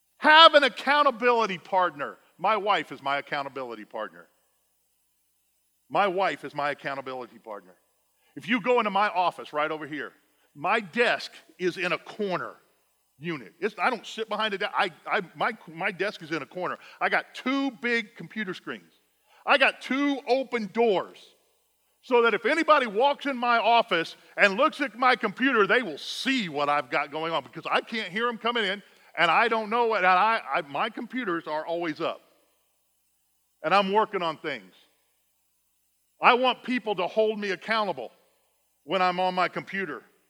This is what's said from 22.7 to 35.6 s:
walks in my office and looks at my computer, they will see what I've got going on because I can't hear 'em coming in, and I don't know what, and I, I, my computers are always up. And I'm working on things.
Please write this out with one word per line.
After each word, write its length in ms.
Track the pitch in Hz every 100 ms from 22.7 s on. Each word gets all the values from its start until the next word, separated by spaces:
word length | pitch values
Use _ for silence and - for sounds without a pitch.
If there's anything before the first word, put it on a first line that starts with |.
| 302 247
walks 380 | 196 277 285 277
in 120 | 254
my 200 | 240 233
office 580 | 208 233 - 175 - - - -
and 200 | 202 190
looks 240 | 302 -
at 160 | 277 220
my 180 | 254 247
computer, 500 | 214 185 262 233 190
they 140 | 233
will 160 | 220 139
see 520 | - - 262 269 180
what 200 | 143 143
I've 200 | 147 127
got 220 | 151 147
going 220 | 147 160
on 100 | 160
because 220 | 127 165 143
I 120 | 180
can't 300 | - 220 196
hear 160 | 190 240
'em 100 | 226
coming 260 | 226 240
in, 200 | 196 202 - _ _ -
and 140 | 170
I 160 | 170 233
don't 220 | 226 214
know 180 | 240 233
what, 120 | 214
and 80 | 180
I, 340 | 185 214 226 -
I, 80 | 147
my 280 | 147 143 220
computers 580 | 240 240 254 220 165 160
are 180 | 151 156
always 360 | 170 170 151
up. 200 | 151 - _ _ _ _ _ _ _ _ _ _ _ _ _ _
And 100 | 156
I'm 180 | 190 196
working 300 | 202 208 190
on 160 | 170 147
things. 360 | 160 127 92 _ _ _ _ _ _ _ _ _